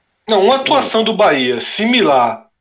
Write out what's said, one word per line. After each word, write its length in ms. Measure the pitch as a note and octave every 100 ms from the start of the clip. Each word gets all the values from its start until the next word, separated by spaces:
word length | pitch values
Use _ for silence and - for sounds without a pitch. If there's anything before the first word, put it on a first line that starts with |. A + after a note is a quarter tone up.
| _ _ -
Não, 160 | G#3
uma 120 | G3+ C4
atuação 460 | C4 C#4+ A3+ A3
do 100 | A3+
Bahia 480 | F#3+ G3 C#3+ B2 A#2+
similar 840 | - - A3+ B3 D#3+ C3 A#2 - - _